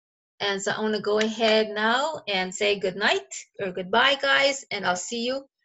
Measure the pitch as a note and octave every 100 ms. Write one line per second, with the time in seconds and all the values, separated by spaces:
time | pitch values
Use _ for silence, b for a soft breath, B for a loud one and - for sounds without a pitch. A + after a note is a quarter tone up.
0 | _ _ _ - G3+ G3 G3+ G#3+ A3 G#3+
1 | G#3 G#3+ A3 A3 A3+ A3 G#3+ G#3 A3 B3
2 | D4+ D#4 - F#3+ F#3 - G#3 G3+ F#3+ G3
3 | A3+ F#4+ - - - - G3 F#3 F3+ A3+
4 | C4+ C#4 C#4 C#4 C#4 C4+ - G3+ F#3 F3+
5 | - A#3 A#3+ C4+ C#4 _